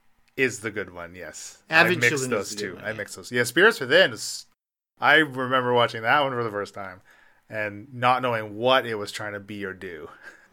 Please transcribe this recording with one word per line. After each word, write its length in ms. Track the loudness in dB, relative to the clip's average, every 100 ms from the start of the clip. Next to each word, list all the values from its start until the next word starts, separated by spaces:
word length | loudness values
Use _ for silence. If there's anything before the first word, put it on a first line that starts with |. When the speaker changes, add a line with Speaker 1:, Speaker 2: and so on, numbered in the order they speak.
| _ _ _ -2
Speaker 1:
is 240 | 0 -2
the 100 | -8
good 220 | -6 -8
one, 200 | -10 -16
yes. 440 | -16 -16 -16 -18 -18 2
Speaker 2:
Advent 280 | 4 4 4
Speaker 1:
I 20 |
mixed 100 | 2
Speaker 2:
Children 200 | 2 -2
Speaker 1:
those 200 | -2 -4
Speaker 2:
is 40 | -8
the 60 |
good 80 | -8
Speaker 1:
two. 60 | -8
Speaker 2:
one, 80 | -8
Speaker 1:
I 60 |
Speaker 2:
yeah. 60 | -8
Speaker 1:
mixed 180 | -10 -12
those. 140 | -4
Yeah, 100 | -2
Spirits 360 | 0 4 4 4
Within 320 | 2 4 4
is, 320 | 0 -10 -10 -16 _ _ _ _ 0
I 140 | 4 6
remember 580 | 4 -2 0 0 2
watching 300 | 4 2 0
that 180 | 0 2
one 100 | 2
for 120 | -2
the 80 | -4
first 220 | -4 -8
time 280 | -10 -14 -16 _ _ _ _ _
and 440 | -6 -6 -8 -14
not 280 | 0 2 2
knowing 340 | 0 -2 -4 0
what 300 | 4 4 2
it 100 | -4
was 160 | -6
trying 220 | -8 -10
to 80 | -10
be 240 | -10 -10 -8
or 80 |
do. 340 | -10 -12 -14 -16 -18 -20 -20 _